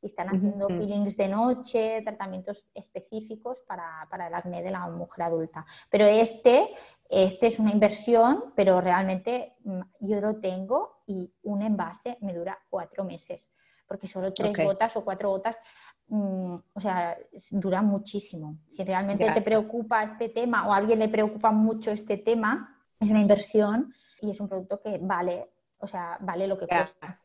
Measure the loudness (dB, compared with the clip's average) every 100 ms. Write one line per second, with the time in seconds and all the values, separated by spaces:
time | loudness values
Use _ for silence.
0 | -12 -8 -2 0 0 0 -2 -2 -2 0
1 | -2 0 0 2 0 0 -2 -2 0 -2
2 | -6 -8 -8 -8 -10 -12 _ -20 -16 -16
3 | -10 -12 -10 -12 -10 -12 _ -12 -12 -14
4 | -12 -10 -8 -8 -6 -8 -6 -6 -8 -8
5 | -12 -6 -2 -2 -4 -10 -16 -20 -2 6
6 | 8 8 4 6 6 8 4 -4 -20 _
7 | _ 2 2 4 0 2 2 4 4 2
8 | 2 6 6 4 -2 2 4 6 4 2
9 | 2 -2 -2 -4 -6 _ -10 -10 -10 _
10 | -4 -2 -2 -2 -4 -6 -2 -2 -4 _
11 | -10 -8 -8 _ -6 -4 -2 -2 -2 -8
12 | -12 -10 -8 -8 -8 -10 _ -8 -8 -10
13 | -10 -10 _ -18 _ _ _ _ _ -12
14 | -10 -8 -6 -2 -2 0 0 0 -2 -2
15 | -6 -6 -4 -2 -4 -8 _ -20 -20 _
16 | _ -4 -2 -4 -6 -8 _ -8 -4 -2
17 | -4 -6 -14 -20 -6 -4 0 2 2 0
18 | -4 -10 -10 -14 -12 -14 _ -10 -4 -2
19 | -2 0 2 2 2 0 0 -6 -2 0
20 | -2 -6 -6 -2 0 0 2 2 4 2
21 | 2 2 0 2 2 4 4 2 -4 -6
22 | -4 -4 0 0 2 -2 -6 _ _ _
23 | 4 6 8 6 6 2 4 2 -2 -8
24 | _ _ -8 -6 -6 -8 -6 -8 -6 -6
25 | -2 -2 -2 -4 -8 _ _ _ -12 -10
26 | -10 -10 -8 -4 -2 -4 0 0 -2 -6
27 | -16 -16